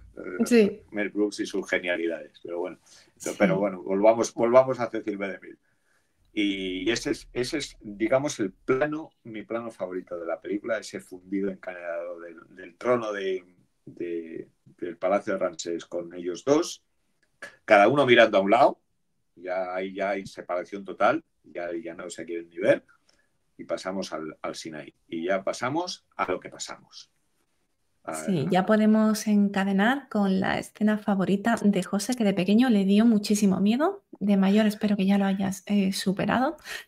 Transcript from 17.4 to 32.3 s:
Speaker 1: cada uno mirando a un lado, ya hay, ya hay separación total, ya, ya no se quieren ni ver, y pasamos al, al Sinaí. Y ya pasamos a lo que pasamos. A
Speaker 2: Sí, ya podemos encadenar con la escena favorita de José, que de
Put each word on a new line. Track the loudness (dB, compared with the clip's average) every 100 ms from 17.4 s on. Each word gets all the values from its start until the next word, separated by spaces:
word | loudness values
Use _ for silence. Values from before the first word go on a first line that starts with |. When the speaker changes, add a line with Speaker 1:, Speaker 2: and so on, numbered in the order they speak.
| -20 -4 6
Speaker 1:
cada | 8 8
uno | 6 6
mirando | 8 8 6
a |
un | 4
lado, | 6 4 2 _ _ _ _ _ -14
ya | -6 -6 -4 -6
hay, | -6
ya | -4 -4
hay | -4 -8
separación | -12 -6 -6 -6 -12 -10
total, | 0 2 2 -4 _
ya, | -16 -10 -8 -8
ya | -10 -12
no | -12
se | -12 -10
quieren | -10 -10
ni | -4
ver, | 0 0 _ _ _ _ _ _ _ -16
y | -10
pasamos | -8 -6 -8 -8
al, | -10 -12 -12
al | -12 -12
Sinaí. | -14 -14 -18 _ -12
Y | -6 -4
ya | -2
pasamos | -4 -6 -4 -4 -6 -10 _ -6
a | -4
lo | -6
que | -8
pasamos. | -14 -14 -16 _ -20 -20 _ _ _ _ _ _ _ _ _ -12
A | -8
Speaker 2:
Sí, | -2 0 2
ya | 2 4
podemos | 4 6 4 4 2 2
encadenar | 2 2 0 0 2 2 0 -2
con | 0 2 2
la | 0 -2
escena | -6 -2 0 0
favorita | 0 0 2 0 0 2
de | 2 2
José, | 0 -4 -2 0
que |
de | 0